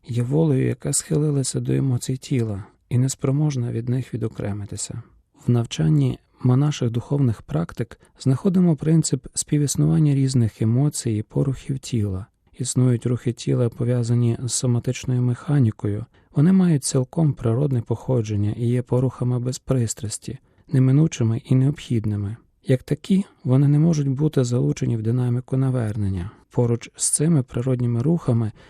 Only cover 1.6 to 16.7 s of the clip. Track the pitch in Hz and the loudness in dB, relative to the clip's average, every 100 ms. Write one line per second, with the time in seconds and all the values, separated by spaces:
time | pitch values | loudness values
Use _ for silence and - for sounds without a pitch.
1.6 | 123 135 135 120 - 131 - 135 113 98 | -2 0 0 -2 -4 -8 -2 -2 -2 -6
2.6 | 104 _ - 123 131 - 139 139 151 131 | -10 _ -4 0 0 0 -2 0 0 -2
3.6 | 120 117 120 127 123 117 113 - 104 101 | -4 -4 -2 -4 -4 -6 -6 -6 -6 -6
4.6 | 101 104 - 117 - _ _ _ - 120 | -8 -10 -10 -12 -14 _ _ _ 0 0
5.6 | 117 - 160 151 131 120 _ _ 127 127 | 0 -2 2 2 2 -2 _ _ 2 2
6.6 | 147 147 120 117 - 143 131 107 - 151 | 2 0 -2 -2 -2 0 0 0 -4 -4
7.6 | 170 - 113 - _ - 131 131 202 180 | -4 -6 -10 -10 _ -4 0 2 2 4
8.6 | 175 151 156 160 - 135 - - - 151 | 4 2 2 2 2 -2 -6 -8 -2 0
9.6 | 143 - 151 160 151 139 135 127 113 - | 0 2 2 4 4 2 2 2 0 0
10.6 | 110 120 147 - 120 107 110 139 139 131 | 0 2 0 -2 -4 -4 -2 -2 -2 -2
11.6 | - 135 - 120 101 95 107 _ _ - | -6 -8 -4 -2 -2 -4 -10 _ _ -10
12.6 | 123 - 127 120 123 123 - 117 - 127 | -4 0 2 2 0 -2 -4 -4 -2 0
13.6 | 120 - 120 123 117 120 120 117 123 - | 0 -2 -2 0 0 2 2 0 -4 -2
14.6 | 131 117 120 123 - 127 123 123 - 147 | 0 0 -2 -6 -2 0 0 -2 0 2
15.6 | 113 - 107 104 117 _ _ - 160 190 | 2 0 -4 -6 -8 _ _ 2 4 4
16.6 | 180 | 4